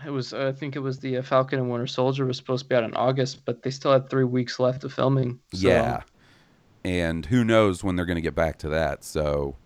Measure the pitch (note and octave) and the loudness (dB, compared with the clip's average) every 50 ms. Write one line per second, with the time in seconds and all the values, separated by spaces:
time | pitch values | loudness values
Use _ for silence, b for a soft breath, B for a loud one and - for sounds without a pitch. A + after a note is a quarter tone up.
0 | C#3+ D3+ C#3+ C3 A#2+ - - C3 C3+ C3+ C3+ C#3 D#3 C#3 C3+ D3 C3+ C3+ C3 C3+ | -8 -6 -6 -6 -6 -6 -4 -4 -4 -4 -4 -4 -6 -6 -6 -4 -4 -4 -4 -4
1 | C3+ C3 B2+ B2 B2 - C#3 C3 C3 C3 C#3 C3 B2+ B2 A#2+ A#2+ B2 A#2+ - C3 | -6 -4 -4 -4 -2 2 2 2 2 2 0 -2 -2 -2 -2 -4 -4 -4 -2 0
2 | B2+ C3+ C3+ C#3 C3+ B2+ B2+ - - - B2+ B2 - - C3+ A#2+ A2 - - - | 0 0 0 0 -2 -2 -4 -4 -4 -4 -4 -4 -2 0 0 0 0 0 0 0
3 | A#2 C3 C3+ C3+ B2+ C3 - - _ - A#2+ - - C3+ C3+ - - D3 C3+ C3+ | 0 2 2 2 0 -2 -4 -6 _ -6 -6 -4 -6 -8 -6 -2 2 4 4 4
4 | C3+ - C3+ C3+ C3 B2 B2+ B2+ A#2+ B2 - - B2+ B2 B2+ C3+ - C3+ - - | 4 2 0 0 2 2 0 -2 -2 -2 -2 0 0 0 0 -2 -8 -8 -2 0
5 | B2 C3+ C#3 C3+ C3 A#2+ B2 - _ _ F#2 F#2+ F#2+ F#2 F2 D#2 D2 C#2 B1 - | 2 2 2 2 0 -2 -4 -8 _ _ -4 0 2 4 4 4 2 0 -2 -6
6 | - b b b b b b b b b b b b b _ _ - F2+ F2+ F2 | -8 b b b b b b b b b b b b b _ _ -4 -2 0 0
7 | E2+ E2 E2 E2 D2+ D2+ B2 B2+ A2+ A2 A2+ A2 G#2+ G2 F2+ - G#2 F#2+ F2+ F2+ | 0 0 -2 -4 -2 0 2 2 4 6 6 6 6 4 2 0 -2 -2 -2 0
8 | F2 F2+ F2 E2+ D#2+ D#2+ C#2+ E2 E2 D#2 C#2+ - - D2+ D2+ D#2+ D#2+ C#2+ C2+ - | 0 0 -2 -2 -2 -2 0 0 0 0 -2 -4 -4 -2 0 0 0 0 -2 -6
9 | - - - D#2+ D2+ D2 D2 C#2+ C#2+ C#2 C2+ - _ | -10 -6 -4 -2 0 0 0 0 -2 -4 -6 -12 _